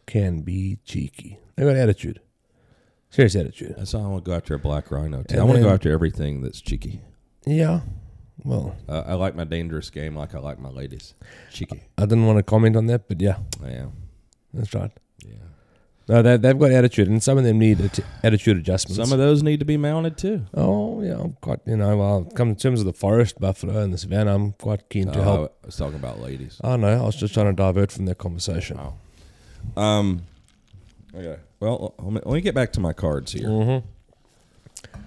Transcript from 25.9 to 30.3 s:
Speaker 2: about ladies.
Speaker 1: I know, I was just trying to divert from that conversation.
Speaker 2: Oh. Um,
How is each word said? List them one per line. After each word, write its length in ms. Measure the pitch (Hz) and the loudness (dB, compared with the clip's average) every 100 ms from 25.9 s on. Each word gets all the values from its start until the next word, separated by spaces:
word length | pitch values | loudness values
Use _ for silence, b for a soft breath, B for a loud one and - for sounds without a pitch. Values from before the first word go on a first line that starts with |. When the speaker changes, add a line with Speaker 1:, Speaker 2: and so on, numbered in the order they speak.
| 76 | -8
Speaker 2:
about 240 | 62 52 | -10 -10
ladies. 400 | 64 65 65 - | -10 -12 -12 -8
Speaker 1:
I 140 | 120 123 | -2 0
know, 120 | 104 117 | 2 2
I 40 | 110 | 0
was 100 | 104 | -2
just 160 | 104 | -2
trying 140 | 110 104 | 2 2
to 60 | |
divert 360 | 92 95 92 101 | 2 2 2 0
from 140 | - | -2
that 140 | 95 90 | -4 -4
conversation. 600 | 92 87 - 85 - 69 | -6 -6 -6 -6 -6 -10
Speaker 2:
Oh. 1000 | 69 - - - - _ - - - - | -12 -14 -18 -20 -20 _ -20 -16 -10 -2
Um, 440 | 107 104 98 87 87 | 0 2 0 -2 -8